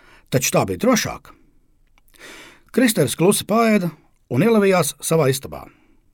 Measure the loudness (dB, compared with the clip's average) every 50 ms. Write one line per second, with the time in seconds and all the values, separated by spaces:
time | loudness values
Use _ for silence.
0 | _ -20 -20 -20 _ -4 -2 -2 -2 0 0 0 -2 -2 -4 -2 0 0 0 0
1 | -2 -6 -10 -12 _ -20 -20 _ _ _ _ _ _ _ _ _ _ _ _ _
2 | _ _ _ -20 -20 -20 -20 -20 -20 -20 -20 _ _ _ -2 0 0 2 2 0
3 | 0 -2 0 0 2 2 2 0 -2 -2 0 0 2 2 2 0 0 -4 -8 _
4 | _ _ _ _ _ -4 -2 0 2 2 2 2 4 2 2 2 0 -2 -4 -8
5 | -4 -2 0 0 2 0 -2 -4 -8 -12 -16 -16 -18 -20 _ _ _ _ _ _
6 | _ _